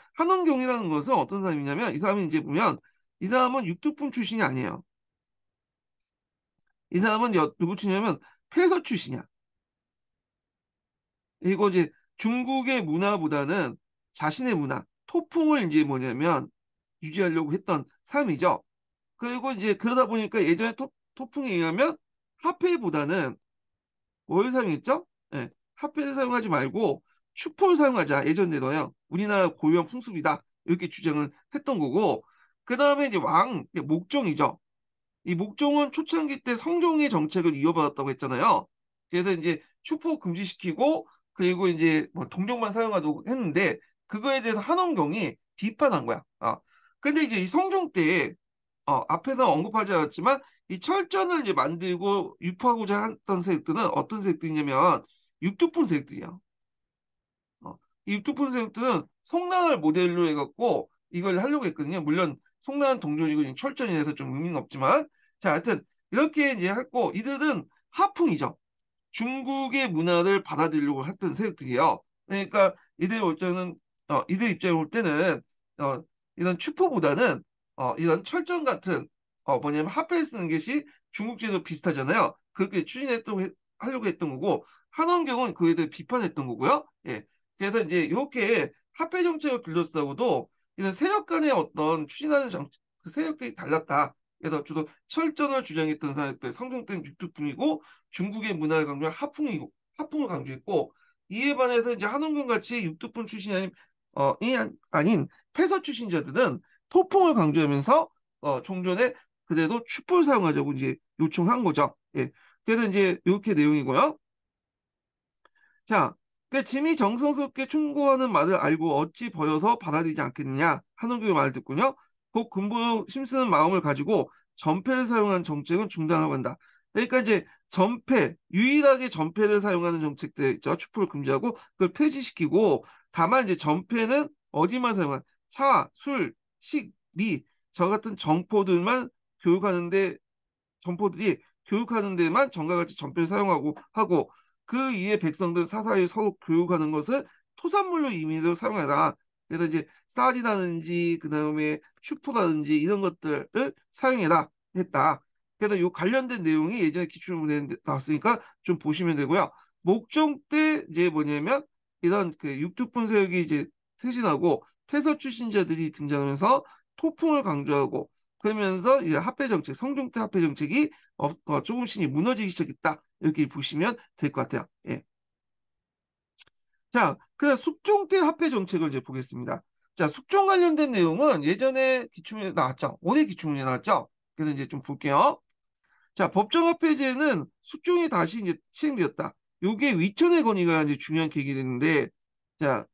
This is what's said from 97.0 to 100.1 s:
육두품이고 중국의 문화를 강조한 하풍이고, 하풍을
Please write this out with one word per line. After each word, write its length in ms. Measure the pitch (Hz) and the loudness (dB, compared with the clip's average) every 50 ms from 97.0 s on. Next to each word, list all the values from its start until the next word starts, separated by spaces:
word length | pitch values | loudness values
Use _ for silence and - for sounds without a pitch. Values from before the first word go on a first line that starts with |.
| 143 | -10
육두품이고 800 | 139 170 - 185 - - 151 147 143 127 - 262 302 311 302 - - - _ _ _ | -12 -14 -14 -14 -14 -10 -8 -8 -8 -4 -2 0 0 0 -2 -6 -14 -20 _ _ _
중국의 440 | - - 180 202 202 220 220 214 190 | -8 -6 -6 -6 -6 -6 -6 -6 -4
문화를 320 | 156 156 151 160 156 151 | -4 -2 0 0 0 0
강조한 260 | 143 143 139 156 160 | -2 -4 -4 -4 -6
하풍이고, 600 | 262 - 285 294 - - 302 254 196 147 - - _ _ _ _ _ - | -4 -6 -8 -8 -6 -4 -4 -4 -4 -6 -8 -12 _ _ _ _ _ -12
하풍을 300 | 302 - | -10 -6